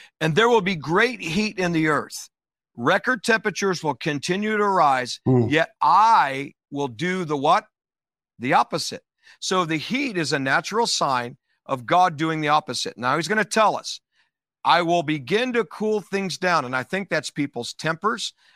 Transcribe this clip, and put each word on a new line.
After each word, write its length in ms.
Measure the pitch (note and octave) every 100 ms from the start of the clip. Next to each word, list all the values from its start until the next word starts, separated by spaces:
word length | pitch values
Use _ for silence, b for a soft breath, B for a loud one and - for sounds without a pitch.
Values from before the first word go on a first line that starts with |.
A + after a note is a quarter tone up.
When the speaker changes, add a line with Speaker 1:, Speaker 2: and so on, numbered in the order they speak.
| B B
Speaker 1:
"And 160 | D#3 D3+
there 140 | A#3
will 100 | A3+
be 160 | F#3 F3+
great 460 | C#3 F3+ A#3+ A3+
heat 360 | F3 D#3+ G#3+ F#3
in 140 | F3+
the 160 | E3 D#3
earth. 420 | C#3+ G#2 - - _ _ _ _ -
Record 480 | B2+ G3 A#3+ B3
temperatures 580 | - A3 G#3+ F3 G3+ F3
will 140 | D#3 C3
continue 640 | E3+ D3 - F#3+ G#3+ G#3+
to 100 | G#3
rise, 540 | F#3+ D3+ C3 B2 - -
Speaker 2:
Hmm. 220 | B2+ A2+
Speaker 1:
yet 220 | D3+ E3 -
I 760 | D3 F3+ A3 F#3 D3 C3+ C#3 - _
will 200 | C#3+ C#3
do 340 | A2 F3 F#3
the 140 | D#3+ D3+
what? 300 | C#3+ G3 - _ _ _ _ _ _ -
The 160 | B2
opposite." 520 | E3 - E3 - - _ _ b b
So 240 | - F#3
the 140 | E3 D#3+
heat 400 | - B3 C#4+ F3+
is 160 | C#3+
a 60 | D3
natural 460 | C3+ D3+ - G#3+ A#3
sign 520 | - D#3 B2+ A#2+ - _ _ -
of 200 | C3+ A2+
God 320 | F3 F3+ D3
doing 240 | D#3+ D#3+
the 80 | D3+
opposite. 480 | D3+ D3 A#2+ - -
Now 180 | B2 D3+
he's 140 | D#3
gonna 160 | A3 G3+
tell 320 | A3+ G#3+ C#3
us, 240 | - - _ _ _ _ _ _ C3
"I 160 | E3
will 220 | E3+ F3
begin 500 | D3 D#3 A#2+ G3+ B3+
to 100 | A#3
cool 380 | G#3 - G#3+ G#3+
things 360 | F3 G3 F#3+ D3
down." 280 | F#3 E3 B2
And 100 | C3
I 80 |
think 240 | B2 F#3+ G3
that's 220 | D#3+ -
people's 440 | - C#3+ B2 A#2
tempers. 600 | - D#3 D#3+ G#3 A3+ - - b